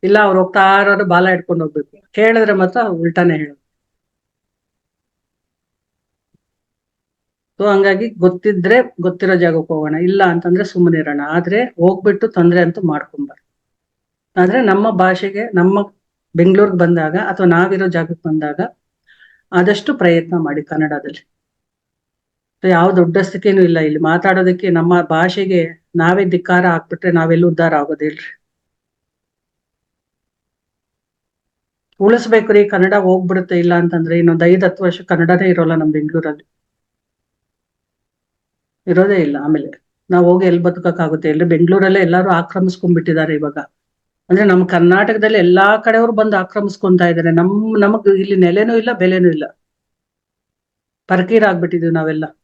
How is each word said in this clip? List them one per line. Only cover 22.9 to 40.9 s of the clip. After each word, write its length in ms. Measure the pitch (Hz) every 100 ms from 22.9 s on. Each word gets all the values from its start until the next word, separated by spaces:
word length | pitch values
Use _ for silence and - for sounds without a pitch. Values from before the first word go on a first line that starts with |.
ದೊಡ್ಡಸ್ತಿಕೆನೂ 680 | 185 170 175 190 190 214 196
ಇಲ್ಲ 160 | 180 165
ಇಲ್ಲಿ 200 | 156 151
ಮಾತಾಡೋದಕ್ಕೆ. 680 | 156 175 190 185 185 180 196
ನಮ್ಮ 260 | 170 165 175 160
ಭಾಷೆಗೆ 520 | 160 180 185 190 180 165 170 _ 170
ನಾವೇ 280 | 165 185 185
ಧಿಕ್ಕಾರ 340 | 180 - 180 180
ಹಾಕ್ಬಿಟ್ರೆ 460 | 165 - 165 185
ನಾವೆಲ್ಲೂ 360 | 170 160 165 175
ಉದ್ಧಾರ 260 | 160 165 156
ಆಗೋದಿಲ್ರಿ. 500 | 147 147 151 147 - - _ _ _ _ _ _ _ _ _ _ _ _ _ _ _ _ _ _ _ _ _ _ _ _ _ _ _ _ _ _ _ _ _ _ _ _
ಉಳಿಸ್ಬೇಕ್ರಿ, 600 | 196 233 233 220 214 208 202
ಕನ್ನಡ 260 | 196 185 208
ಹೋಗ್ಬಿಡುತ್ತೆ. 560 | 185 185 180 185 180 175
ಇಲ್ಲ 140 | 175 175
ಅಂತಂದ್ರೆ 360 | 170 170 160 170
ಇನ್ನೊಂದ್ 280 | 170 165
ಐದ್ 200 | 170 180
ಹತ್ತು 180 | 180 175
ವರ್ಷ 180 | 185 175 -
ಕನ್ನಡನೇ 420 | 170 165 180 190
ಇರೋಲ್ಲ 260 | 170 160
ನಮ್ 180 | 165 156
ಬೆಂಗಳೂರಲ್ಲಿ, 520 | 151 151 165 160 147 _ _ _ _ _ _ _ _ _ _ _ _ _ _ _ _ _ _ _ _ _ _ _ _ -
ಇರೋದೇ 320 | 175 196 196
ಇಲ್ಲ. 160 | 147 143
ಆಮೇಲೆ 260 | 147 156 - - _ _ _
ನಾವ್ 140 | 180
ಹೋಗಿ 200 | 175 185 185
ಎಲ್ 140 | 175
ಬದುಕಕ್ಕಾಗುತ್ತೆ? 640 | 175 175 175